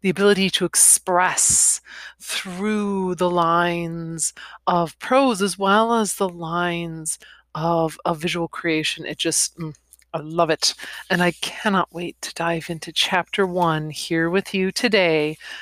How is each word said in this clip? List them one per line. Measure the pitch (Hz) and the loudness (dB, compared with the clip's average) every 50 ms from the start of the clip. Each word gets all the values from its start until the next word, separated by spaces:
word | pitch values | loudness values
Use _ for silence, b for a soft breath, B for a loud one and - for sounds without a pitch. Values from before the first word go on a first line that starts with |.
the | - 190 | -2 -2
ability | 175 160 202 202 202 190 196 185 | 0 4 4 4 4 4 4 0
to | - - 196 | 0 0 -2
express | 170 - - - - - - - - 180 175 180 175 175 - - - - - - - - - B B B B B B B B - | 0 2 4 4 6 4 4 2 2 2 4 4 2 2 2 2 2 4 4 2 2 0 -2 B B B B B B B B -12
through | - - - - 196 180 180 196 214 214 214 208 202 202 196 190 180 180 | -8 -8 -8 -6 -8 -8 -4 -2 0 0 0 0 -2 -2 -2 -2 -2 -2
the | 165 180 180 | 0 0 2
lines | 175 175 170 165 165 170 175 175 170 170 170 165 165 170 165 165 165 165 - - - B B B B B B | 2 2 2 4 4 4 2 2 0 -2 -4 -6 -6 -8 -8 -8 -6 -4 -6 -6 -6 B B B B B B
of | - 175 175 170 156 - - | 0 2 2 2 0 -4 -8
prose | - - 254 262 277 262 233 180 196 | -4 2 2 4 4 4 2 2 0
as | 202 175 190 | -2 -2 0
well | 196 196 196 214 226 226 233 | 2 4 4 4 4 4 2
as | 233 220 185 - | 2 0 0 0
the | - 202 185 | -2 -2 -2
lines | 175 170 170 160 165 175 175 175 170 170 170 165 160 160 156 160 - - B B B B B B - | -2 -6 -6 -4 -2 -2 0 0 -2 -2 -4 -6 -8 -8 -8 -8 -8 -10 B B B B B B -8
of, | 156 156 170 170 170 165 160 156 - - | -2 0 2 2 2 2 0 -2 -4 -4
of | 175 175 | -4 -4
visual | 151 156 175 160 175 170 165 | -2 -2 -4 -4 -4 -6 -6
creation, | - - - 170 160 156 156 - - - 160 | -8 -6 -2 -2 0 0 0 -2 -4 -6 -8
it | - 151 - | -10 -8 -4
just, | - 165 160 - - - - - | -2 -2 0 0 -2 -2 -4 -8
mm, | 165 156 147 _ _ _ _ _ _ _ - | -10 -10 -12 _ _ _ _ _ _ _ -10
I | 165 | -10
love | 147 156 160 170 170 156 | -8 -4 0 2 2 2
it. | 160 - - - - B B B B B B B | 2 0 0 -2 -2 B B B B B B B
And | 185 175 180 | 0 2 2
I | 175 170 | 2 0
cannot | - - - - - - 220 196 190 175 - - | 0 -6 -10 -8 -4 -2 0 2 2 0 0 -4
wait | 165 175 170 - - - | -8 -10 -10 -10 -10 -12
to | - - | -12 -8
dive | - 165 170 170 165 151 - | -4 -4 -2 -2 -4 -4 -6
into | 170 160 - - 160 | -8 -8 -8 -8 -4
chapter | - - - 196 185 170 - - - 196 185 | -2 -2 2 2 0 0 0 -2 -2 -2 0
one | 175 185 175 165 160 156 151 156 | 2 2 2 2 2 0 -2 -6
here | 147 - - - 170 165 165 170 | -8 -8 -6 -2 0 0 0 2
with | 175 196 196 - - | 0 0 -2 -2 -2
you | 196 190 190 | -2 -2 -2
today | - - - 240 202 208 185 170 160 156 151 151 156 - B B B B | -2 -2 -2 2 4 4 4 4 4 2 2 0 -4 -8 B B B B